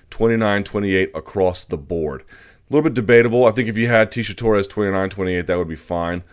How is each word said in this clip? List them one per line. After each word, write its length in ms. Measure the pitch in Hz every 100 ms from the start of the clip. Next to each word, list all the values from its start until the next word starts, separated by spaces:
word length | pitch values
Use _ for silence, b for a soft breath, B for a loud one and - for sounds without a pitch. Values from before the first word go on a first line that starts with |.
| b
twenty-nine 520 | - 113 113 107 101
twenty-eight 480 | 101 107 101 95 92
across 520 | 80 - 101 92 90
the 120 | - 80
board. 460 | 69 85 76 67
A 500 | - - - _ _
little 160 | 151 156
bit 60 |
debatable. 520 | 120 104 120 117 120 123
I 40 |
think 180 | 110 113
if 80 | 107
you 120 | 117
had 240 | 113 110
Tecia 240 | 120 104 98
Torres 320 | 117 104 98
twenty-nine 420 | - 101 95 95
twenty-eight, 380 | 98 92 90 87
that 100 | 90
would 80 | 82
be 80 |
fine. 480 | 78 - 85 85 90 90